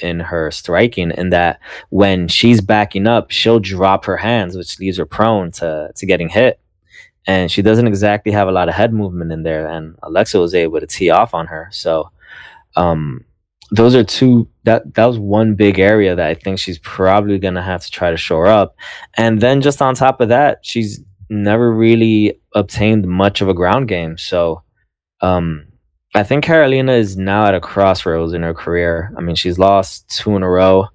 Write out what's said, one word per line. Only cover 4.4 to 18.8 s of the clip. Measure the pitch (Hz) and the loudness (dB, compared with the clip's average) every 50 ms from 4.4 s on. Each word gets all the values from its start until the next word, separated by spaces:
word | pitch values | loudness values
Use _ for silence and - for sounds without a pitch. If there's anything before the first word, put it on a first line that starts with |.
| 95 87 90 | -2 -4 -8
which | 92 85 - - - | -12 -12 -12 -12 -8
leaves | 95 95 87 90 | -6 -6 -4 -4
her | 78 | -6
prone | - - - 107 113 113 101 90 85 | -6 -2 0 0 2 2 0 -2 -6
to, | - - 85 82 78 76 73 - - | -8 -6 -6 -6 -6 -6 -8 -10 -12
to | - 98 | -8 -2
getting | 95 92 85 85 82 | -2 0 0 -2 -2
hit. | 95 104 127 123 - _ _ _ _ _ _ _ _ - - _ _ _ - | 0 2 2 2 2 _ _ _ _ _ _ _ _ -20 -20 _ _ _ -4
And | 95 95 92 90 85 | -2 0 0 0 -2
she | - 101 | 0 0
doesn't | 95 107 110 113 120 | 2 4 4 4 4
exactly | 113 98 98 107 104 104 104 - 107 101 | 2 0 0 0 0 0 0 -2 -2 0
have | 104 98 95 | 0 0 2
a | 92 | 2
lot | 90 87 85 | 0 0 0
of | 82 | 0
head | 92 110 117 113 | 0 0 0 0
movement | 107 101 92 90 87 85 82 80 | -2 -4 -4 -6 -8 -8 -6 -6
in | 80 80 | -6 -6
there, | 80 80 78 80 78 | -4 -4 -4 -6 -6
and | 82 80 78 80 80 _ - | -8 -10 -12 -12 -16 _ -12
Alexa | 80 80 95 113 - - 95 | -6 -2 -2 0 0 0 0
was | 87 85 92 | 0 0 0
able | 87 82 80 82 78 | 0 -2 0 -2 -4
to | 71 | -6
tee | - - - 98 85 | -6 -6 -2 0 2
off | 82 92 113 - - | 4 4 2 2 -2
on | 85 82 | -6 -8
her. | 82 82 80 82 - | -8 -10 -14 -14 -14
So, | - - - 87 80 80 - - _ _ _ - - - - - - - _ _ - | -14 -8 -4 -4 -2 -2 -4 -8 _ _ _ -20 -20 -20 -20 -20 -20 -20 _ _ -4
um, | 85 87 87 82 78 76 71 62 62 - _ _ _ _ _ _ _ _ - | -2 0 0 0 -2 -4 -8 -10 -12 -16 _ _ _ _ _ _ _ _ -4
those | 107 107 113 123 127 | 2 4 4 6 6
are | 127 107 | 4 2
two, | - - - 135 127 123 120 113 - _ _ - | 2 0 0 2 4 4 4 2 0 _ _ -2
that, | 113 113 117 - - - | 0 0 0 -2 -4 -2
that | 110 110 | 0 2
was | 127 120 110 | 2 0 -2
one | 101 98 101 107 113 110 104 | -4 -2 0 2 2 2 2
big | 98 107 101 92 95 | 2 2 2 4 4
area | 95 101 110 110 101 92 90 | 4 4 4 4 2 2 0
that | 87 82 | 0 -2
I | 78 82 | -4 -4
think | - - 95 95 95 | -6 -6 -8 -8 -6
she's | - 95 85 - | -6 -8 -10 -12
probably | - - - - 95 92 98 104 101 104 101 92 | -14 -12 -6 -2 2 2 2 2 2 0 -2 -2
gonna | 95 92 90 90 | -2 -4 -4 -4
have | 90 95 92 82 - | -6 -6 -8 -8 -8
to | - | -12
try | - - 90 87 | -8 -4 -2 -2
to | 82 | -2
shore | 80 - - 85 80 85 | -2 -4 -4 -2 2 4
up. | 98 110 107 95 - _ - | 4 4 4 2 0 _ -14